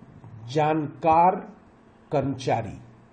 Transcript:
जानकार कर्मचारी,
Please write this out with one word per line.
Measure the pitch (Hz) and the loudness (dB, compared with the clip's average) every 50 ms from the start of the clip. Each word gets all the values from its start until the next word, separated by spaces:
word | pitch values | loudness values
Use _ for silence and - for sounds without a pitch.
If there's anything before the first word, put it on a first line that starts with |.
| - - - - - - - - - - - | -20 -20 -20 -20 -20 -20 -20 -20 -16 -4 -2
जानकार | 151 151 151 156 160 147 143 - - - 160 160 165 175 185 202 196 - - - - _ - _ _ _ _ _ _ _ _ | 0 0 2 0 -2 -2 -6 -8 -2 2 4 4 6 6 4 2 0 -6 -14 -20 -20 _ -20 _ _ _ _ _ _ _ _
कर्मचारी, | 156 139 131 139 127 117 - 147 120 117 117 95 - - - - - - _ _ | -4 -2 -2 -2 -6 -6 -4 -2 -2 -2 -4 -8 -12 -16 -20 -20 -20 -20 _ _